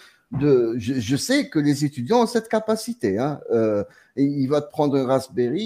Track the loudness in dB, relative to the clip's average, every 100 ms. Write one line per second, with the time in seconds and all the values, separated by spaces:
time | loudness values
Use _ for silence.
0 | -20 _ -10 -2 4 4 4 -2 -4 -4
1 | -2 -2 0 0 0 0 2 2 -2 -4
2 | 0 2 2 0 -2 -2 -2 -4 -4 -4
3 | -2 0 -2 -4 -2 0 2 0 -4 -10
4 | _ -2 0 0 0 0 -2 -2 0 2
5 | 2 0 0 -2 -2 -2